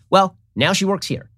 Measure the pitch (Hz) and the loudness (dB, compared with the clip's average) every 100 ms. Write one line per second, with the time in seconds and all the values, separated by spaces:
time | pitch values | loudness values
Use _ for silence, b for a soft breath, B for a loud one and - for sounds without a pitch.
0 | - 190 185 _ _ 104 151 196 196 196 | 0 2 2 _ _ -2 0 0 -2 -4
1 | - - - | -6 -10 -12